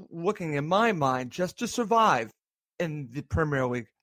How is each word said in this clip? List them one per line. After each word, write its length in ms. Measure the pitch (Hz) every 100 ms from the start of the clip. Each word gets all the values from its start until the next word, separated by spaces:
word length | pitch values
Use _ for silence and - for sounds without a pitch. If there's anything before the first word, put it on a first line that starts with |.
| -
looking, 440 | 165 175 214 165
in 140 | 143 147
my 260 | 190 233
mind, 380 | 180 135 127 127
just 280 | - 180 -
to 80 | 240
survive 640 | - 214 226 220 131 110 - _ _ _ -
in 300 | 170 151 131
the 100 | 127
Premier 440 | - 165 156 139 127
League. 200 | 123 113 _